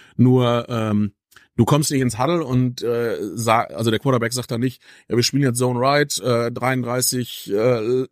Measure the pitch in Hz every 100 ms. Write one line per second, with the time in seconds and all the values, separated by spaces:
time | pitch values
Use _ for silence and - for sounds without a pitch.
0 | - - 123 127 123 120 117 120 110 104
1 | 104 - _ - _ - 113 147 143 139
2 | 127 110 135 170 139 127 127 123 113 117
3 | 117 85 101 90 117 113 - 73 113 110
4 | 139 127 117 123 117 117 127 - _ -
5 | - 117 120 139 139 120 127 123 131 143
6 | 147 - 117 117 117 120 120 127 117 123
7 | 123 127 123 - - 101 120 120 110 127
8 | 131